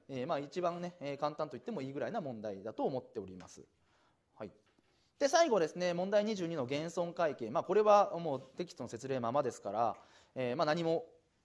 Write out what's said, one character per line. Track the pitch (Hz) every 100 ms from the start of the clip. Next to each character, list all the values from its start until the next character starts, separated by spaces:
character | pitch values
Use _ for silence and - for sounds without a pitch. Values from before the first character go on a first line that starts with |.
| -
え | 135
ー、 | 131
ま | 151
あ、 |
一 | 143 185
番 | 175 175
ね、 | 175 175
え | 139 139
ー、 |
簡 | 151 151
単 | 151
と | 123
言 |
っ |
て | -
も | 202
い | 135
い |
ぐ | 139
ら | 120
い |
な | 214
問 | 147 113
題 | 107 98
だ | 107
と | - 240
思 | 131
っ | -
て | 113
お | 92
り | 92
ま | 85
す。 | - - _ _ _ _ _ _ -
は | 107
い。 | - _ _ _ _ _ -
で、 | 277
最 | 339 339
後 | 208
で | 156
す | 175
ね、 | 180
問 | 175 196
題 | 208
二 | 208 202
十 | 165
二 | 165
の | 120
減 | 143 165
損 | 180 170
会 | 170 165 131
計。 | 110
ま | 160
あ、 |
こ | 156
れ | 196
は | 214 208 190 170
も | 165 131
う | - -
テ | 175
キ |
ス | -
ト |
の | 117
説 | 113 131
明 | 131
ま | 117
ま | 139
で | 127
す | -
か | 104
ら、 | 104 117 95 - - _ 131
え | 127
ー、 | 135
ま |
あ、 | 151
何 | 165 165
も | 165 - - _ _